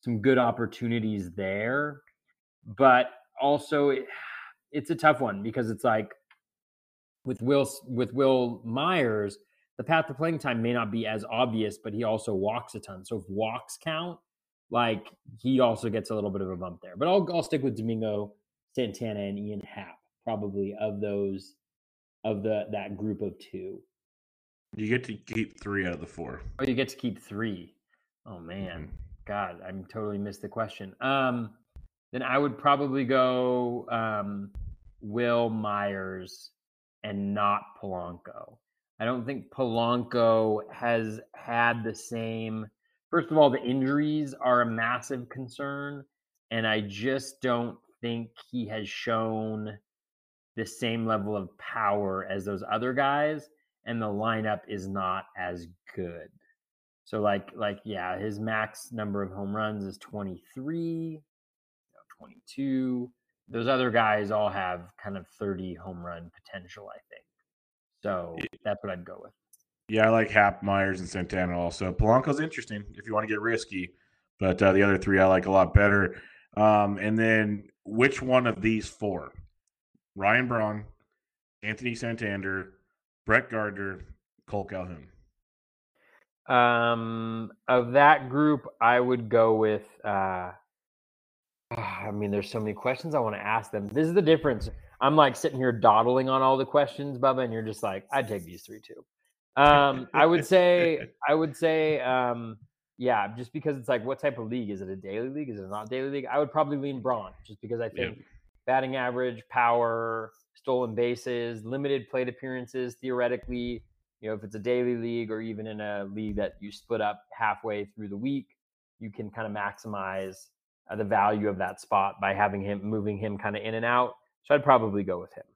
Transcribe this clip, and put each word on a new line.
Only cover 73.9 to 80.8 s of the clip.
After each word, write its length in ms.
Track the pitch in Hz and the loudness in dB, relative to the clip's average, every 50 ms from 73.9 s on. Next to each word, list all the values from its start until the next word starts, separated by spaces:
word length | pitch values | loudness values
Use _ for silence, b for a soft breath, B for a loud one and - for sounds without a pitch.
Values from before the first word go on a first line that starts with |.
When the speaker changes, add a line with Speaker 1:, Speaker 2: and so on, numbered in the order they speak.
| _ _ _ _ _ _ _ _ _ _ | _ _ _ _ _ _ _ _ _ _
Speaker 2:
but, 220 | 98 95 90 92 | 2 2 4 6
uh, 100 | 104 98 | 6 8
the 120 | 95 98 101 | 8 8 8
other 160 | 101 98 92 | 6 6 4
three 200 | 90 98 98 95 | 4 4 6 8
I 60 | 95 | 8
like 220 | 95 95 92 92 95 | 8 8 6 4 6
a 40 | |
lot 220 | 95 95 92 85 - | 6 6 6 8 6
better. 480 | 101 101 101 101 101 98 90 B B B B B B B B _ | 6 6 8 6 4 2 2 B B B B B B B B _
Um, 440 | 104 107 107 107 104 104 101 101 95 | 4 6 6 6 6 4 2 0 -2
and 180 | 98 107 110 110 | -2 -2 0 2
then 500 | 113 113 110 110 107 104 104 101 101 - _ _ _ | 4 4 4 4 4 2 0 -4 -8 -14 _ _ _
which 360 | - 104 110 127 139 135 - | -6 2 4 4 4 4 0
one 240 | 131 127 127 127 123 | -2 4 4 4 4
of 160 | 120 107 95 | 4 -2 0
these 260 | 95 113 113 110 101 - | 0 0 0 0 -2 -8
four? 440 | - - 107 104 95 87 73 65 - - - _ _ _ _ _ _ _ _ _ _ _ _ _ _ | -10 -6 -4 -4 -4 -4 -8 -10 -16 -18 -20 _ _ _ _ _ _ _ _ _ _ _ _ _ _
Ryan 320 | 98 98 101 110 123 127 123 | 0 2 4 4 4 4 2
Braun, 380 | 120 113 107 107 107 107 | 0 0 0 0 -2 -4